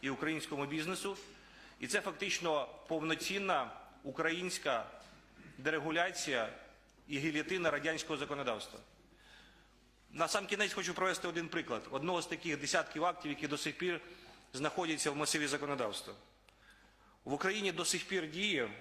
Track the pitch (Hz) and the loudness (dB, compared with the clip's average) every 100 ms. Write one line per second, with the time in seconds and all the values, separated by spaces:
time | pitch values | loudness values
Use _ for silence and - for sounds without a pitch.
0 | 135 135 156 160 - 143 139 156 160 185 | -4 0 0 -2 -2 -2 -2 -2 -2 -2
1 | 196 196 - - - - - - 123 202 | -4 -6 -12 -18 -20 -20 -20 -10 0 0
2 | 190 - 202 - 170 151 123 - - 160 | 0 -2 -2 0 2 2 2 -6 -4 -2
3 | 160 160 - 196 196 156 117 - - - | 2 0 0 0 2 2 2 -6 -16 -12
4 | 139 - 160 170 180 - 147 120 107 - | -8 0 2 2 -2 0 2 2 0 -10
5 | - - - - - - 139 156 151 160 | -18 -20 -20 -20 -18 -4 0 2 2 2
6 | 185 175 151 123 107 - - - - - | 2 2 2 2 2 -4 -16 -20 -20 -20
7 | - 139 156 151 151 185 165 143 156 160 | -4 0 2 2 2 2 4 2 0 0
8 | - 147 147 143 127 107 - - - - | -2 -2 -2 -2 0 -2 -4 -12 -18 -20
9 | - - - - - - - - - _ | -20 -20 -20 -20 -20 -20 -20 -20 -20 _
10 | - 147 160 208 190 202 202 196 175 175 | -10 0 2 2 2 2 2 2 -2 2
11 | 185 165 180 165 165 170 117 110 - 135 | 2 2 0 -2 -2 -2 -2 -4 -2 -2
12 | 160 175 - 165 170 143 139 180 147 151 | 0 0 0 -4 -2 -2 2 2 2 2
13 | 175 175 151 143 147 147 156 - 180 170 | 0 0 -4 -2 -2 0 -2 -2 -2 -2
14 | - - - - - 127 147 185 170 156 | -6 -16 -18 -20 -8 -2 0 0 0 2
15 | 151 143 151 160 147 139 143 135 110 98 | 2 2 2 2 2 0 0 0 0 -2
16 | - - - - - - - - - - | -8 -14 -18 -20 -20 -20 -20 -20 -20 -20
17 | - - - 139 190 214 196 165 170 180 | -20 -12 -4 0 2 2 2 2 2 0
18 | - 190 156 160 208 156 110 110 | 0 0 0 0 2 4 2 -2